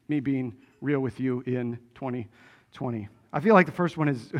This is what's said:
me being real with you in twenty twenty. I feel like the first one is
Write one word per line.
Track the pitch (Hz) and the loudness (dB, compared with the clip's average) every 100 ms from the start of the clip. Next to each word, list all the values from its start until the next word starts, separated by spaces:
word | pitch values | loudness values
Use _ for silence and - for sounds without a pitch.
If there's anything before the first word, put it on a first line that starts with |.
| - | -4
me | 151 | -2
being | 131 135 127 - - - | 0 -2 -4 -10 -20 -8
real | - 139 | -2 -2
with | 131 - | -2 -2
you | 127 123 127 | -2 -2 -2
in | 123 120 117 - - | -4 -4 -8 -14 -10
twenty | 135 123 107 - - - _ | -8 -8 -10 -16 -20 -20 _
twenty. | - 131 117 101 - _ | -10 -6 -6 -10 -16 _
I | - | 0
feel | 190 | 6
like | 196 165 | 8 6
the | |
first | - 175 - | 2 -2 0
one | 151 | 0
is | 127 113 | -2 -4